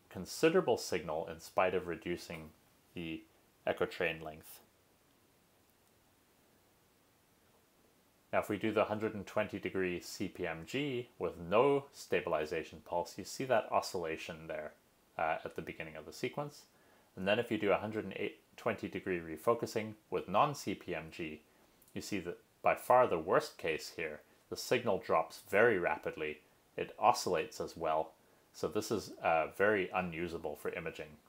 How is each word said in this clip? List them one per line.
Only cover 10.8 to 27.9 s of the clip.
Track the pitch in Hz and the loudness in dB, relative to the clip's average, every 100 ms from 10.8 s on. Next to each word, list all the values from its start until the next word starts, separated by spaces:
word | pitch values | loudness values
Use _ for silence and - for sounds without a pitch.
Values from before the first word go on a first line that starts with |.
| 143 123 120 - | -2 -4 -6 -4
with | 90 87 | -6 -4
no | 85 104 139 139 139 | 2 4 6 4 -2
stabilization | - - 90 85 78 78 82 76 85 | -14 -2 0 2 0 0 -4 -6 -10
pulse, | - 87 85 - | -6 -4 -4 -6
you | |
see | 90 - 131 | -10 -6 2
that | 113 - | 2 4
oscillation | 101 - 95 80 80 - 80 80 | 0 0 -2 -4 -4 -6 -10 -8
there, | 78 76 - _ _ _ - | -8 -8 -12 _ _ _ -2
uh, | 80 80 82 | 0 0 -4
at | - | -8
the | |
beginning | 85 - 80 78 | -8 -8 -10 -12
of | 78 | -14
the | |
sequence. | - 123 147 147 - - _ _ _ _ - | -6 -6 -4 -8 -10 -20 _ _ _ _ -4
And | 95 | 2
then | 110 | 2
if | 117 | 2
you | 107 | 2
do | 101 | 4
a | 87 | 4
hundred | 107 107 95 | 2 -4 -4
and | - 101 - _ - | -4 -6 -8 _ -6
twenty | 117 104 95 | -4 -2 -4
degree | 95 98 87 | -4 -2 -2
refocusing | 82 78 - 117 113 113 107 107 _ | -2 -2 2 2 0 -4 -4 -8 _
with | 87 - | -4 0
non-C | 101 147 139 - 90 | 4 4 2 -4 -6
P | - | -4
M | 80 80 | -6 -8
G, | - 80 76 - _ _ _ _ | -8 -8 -10 -16 _ _ _ _
you | 101 | -12
see | - 101 | -6 -4
that | 85 - _ _ | -4 -8 _ _
by | 90 85 | 2 4
far | - 123 120 | 8 8 8
the | 87 | 4
worst | 80 131 - - | 4 2 2 -2
case | 85 78 - - | -2 -2 -4 -8
here, | 80 76 - _ - | -8 -8 -16 _ -12
the | - | -8
signal | - 127 117 92 | 0 0 2 0
drops | - 85 - - - | 2 2 2 -6 0
very | 98 120 98 | 6 6 6
rapidly. | 82 78 85 80 78 76 - _ _ - | 2 0 -4 -4 -6 -8 -14 _ _ -6
It | 90 - | -6 2
oscillates | 107 104 104 82 76 - | 4 4 2 2 0 -4
as | 78 82 | -8 -4
well. | 80 | 0